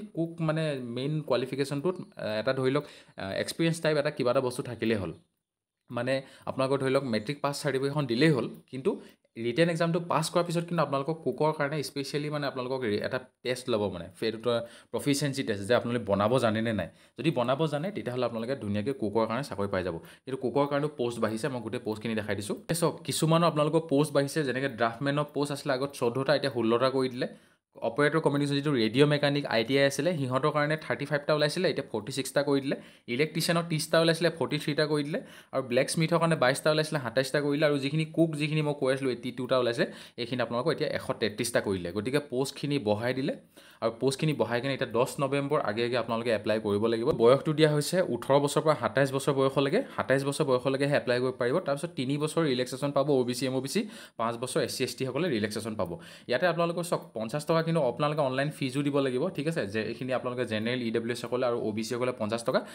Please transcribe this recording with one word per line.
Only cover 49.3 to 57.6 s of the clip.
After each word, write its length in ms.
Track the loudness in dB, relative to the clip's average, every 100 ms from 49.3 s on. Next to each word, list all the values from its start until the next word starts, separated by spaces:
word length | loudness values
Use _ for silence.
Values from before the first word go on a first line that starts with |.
বয়সলৈকে, 500 | 2 2 2 2 2 -2 -2
সাতাইছ 280 | 2 2
বছৰ 200 | 2 0
বয়সলৈকেহে 520 | 2 2 2 0 2 2
এপ্লাই 220 | 2 2
কৰিব 140 | 0
পাৰিব। 260 | 0 0 0
তাৰপিছত 300 | -2 -4 -4 -4
তিনি 220 | -2 -2
বছৰ 260 | -2 0
ৰিলেক্সেশ্যন 480 | 2 0 -2 -2 -2
পাব 200 | 0 2
অ' 120 | 2
বি 100 | 2
চি, 120 | 0 -2
এম 100 | -2
অ' 60 |
বি 60 | -2
চি, 140 | -2 -4 -8 -14 -4
পাঁচ 200 | -4 -4
বছৰ 220 | -2 -2
এছ 120 | -2 -2
চি, 60 |
এছ 140 | -4 -4
টি 80 | -4
সকলে 240 | -2 0
ৰিলেক্সেশ্যন 460 | 0 -2 -4 -6 -4
পাব। 240 | -4 -6 -14 -12 -2
ইয়াতে 180 | 2 2
আপোনালোকৰ 360 | 2 0 0
চাওক, 180 | -2 -4 -4
পঞ্চাছ 320 | -8 -4 -4 0
টকা 140 | 2